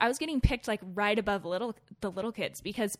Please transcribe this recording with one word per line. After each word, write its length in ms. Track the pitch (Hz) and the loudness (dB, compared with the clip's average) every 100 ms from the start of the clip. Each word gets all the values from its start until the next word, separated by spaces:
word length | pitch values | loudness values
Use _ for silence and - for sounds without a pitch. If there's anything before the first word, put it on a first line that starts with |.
I 80 | 233 | 2
was 100 | 269 | 2
getting 220 | 311 277 | 0 4
picked, 260 | - 247 - | 4 4 -2
like, 140 | 208 | -4
right 360 | 185 185 208 214 | -4 0 2 2
above 260 | 202 196 | 2 -2
little, 320 | - 185 233 - _ - | -2 -4 -4 -8 _ -8
the 100 | 202 | -6
little 220 | 185 226 | -4 -4
kids 280 | 214 160 - | -4 -4 -4
because 380 | 202 220 208 | -6 -2 -2